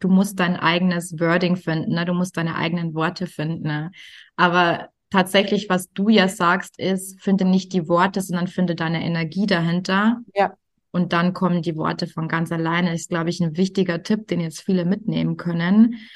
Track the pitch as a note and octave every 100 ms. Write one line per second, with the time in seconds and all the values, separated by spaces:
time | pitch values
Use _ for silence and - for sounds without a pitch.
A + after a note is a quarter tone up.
0 | F#3 F#3 G3 - F3 F3+ D#3+ F3 F#3 F3
1 | E3+ D#3+ E3 F3 F3+ F3+ E3 D#3+ - E3
2 | F3 F3+ F#3 F3 E3 D#3 E3 F3 E3 D#3
3 | D#3+ E3+ F3+ - D#3 E3 D3+ D3+ D#3+ -
4 | - - - - F3 F3 E3+ - - _
5 | _ G3 F#3 G3 G3+ G3 - F#3 - -
6 | G#3 G#3+ F#3 - F3 F#3 - - F#3 F#3+
7 | F#3+ - G3 F#3+ F#3 F#3 - F#3 D#3+ E3+
8 | G3 G3 F#3 F3 F3+ - F3 E3 E3 E3
9 | E3+ E3 D#3+ F3 G#3 F3 E3 F3 F#3 F#3+
10 | A3 A#3+ - G3 F#3+ - _ _ _ F3+
11 | E3+ E3+ F3+ F3+ F3+ F3 E3 D#3 D#3+ E3
12 | E3 - D#3+ E3 E3 E3 D#3+ E3+ F3 E3
13 | - E3 E3 F3 E3+ D#3 F#3+ F#3+ F#3 E3+
14 | - G#3+ G#3+ F3 E3 - - F#3 E3+ G3
15 | - D#3+ E3 E3 F3 E3+ F3 G#3+ A#3 -
16 | -